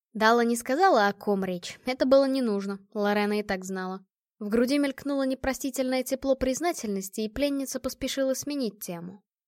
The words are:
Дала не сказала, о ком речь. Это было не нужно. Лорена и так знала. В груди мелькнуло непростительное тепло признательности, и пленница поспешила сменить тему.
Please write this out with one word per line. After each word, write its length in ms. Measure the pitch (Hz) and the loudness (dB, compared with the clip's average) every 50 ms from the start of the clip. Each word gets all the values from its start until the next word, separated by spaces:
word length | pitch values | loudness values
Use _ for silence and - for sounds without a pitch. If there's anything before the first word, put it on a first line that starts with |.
| _ _ - | _ _ -2
Дала 300 | 214 220 220 233 240 233 | 2 4 4 6 4 4
не 120 | 233 240 | 2 0
сказала, 520 | 233 - - 262 311 381 392 320 233 202 | -2 -2 -2 2 4 6 6 6 6 4
о 60 | 202 202 | 4 2
ком 300 | 202 - 214 202 196 190 | 0 -2 -2 0 0 0
речь. 360 | 190 180 175 - - - - _ | -4 -6 -6 -8 -12 -14 -8 _
Это 200 | 254 285 - 302 | -6 -2 0 4
было 220 | 254 269 269 277 | 6 6 6 6
не 140 | 269 269 269 | 4 2 0
нужно. 380 | 254 226 202 196 196 196 202 196 - _ - | 0 0 0 -2 -4 -6 -8 -10 -12 _ -4
Лорена 460 | 214 202 202 208 208 208 202 208 208 | -2 0 2 2 2 2 0 0 -2
и 40 | 208 | -2
так 220 | 202 196 185 185 | -4 -4 -6 -6
знала. 400 | 190 190 190 185 185 185 190 190 _ _ _ _ _ _ | -8 -8 -6 -6 -8 -8 -10 -14 _ _ _ _ _ _
В 120 | - 214 208 | -10 -4 0
груди 280 | 208 240 247 240 285 | 2 2 2 2 2
мелькнуло 480 | 285 285 277 269 - - 277 285 269 269 | 2 2 0 -2 -4 -6 -4 -2 0 0
непростительное 760 | 262 269 262 - 269 254 - - 277 - - 262 254 254 254 254 | -2 -2 -2 -2 -4 -4 -4 -6 -4 -4 -2 -2 0 -2 -2 -2
тепло 320 | - 269 262 - 269 262 | -2 -4 -2 0 0 0
признательности, 840 | 262 262 254 262 262 311 349 330 - - 214 202 196 196 - - - | 2 0 -2 -2 0 -2 -2 -2 -4 -4 -4 -4 -4 -6 -6 -6 -6
и 80 | 220 214 | -6 -4
пленница 500 | 220 262 285 285 277 277 269 254 - 254 | -2 -2 -2 0 0 -2 -4 -6 -6 -6
поспешила 560 | - 262 - - 269 254 - 277 269 262 262 | -6 -8 -6 -6 -6 -4 -2 0 0 0 0
сменить 440 | 254 - 285 294 285 254 208 202 208 | -2 -4 -6 -4 -4 -4 -4 -6 -8
тему. 440 | - - 175 170 170 180 196 208 _ _ _ _ _ | -10 -10 -10 -10 -12 -14 -16 -18 _ _ _ _ _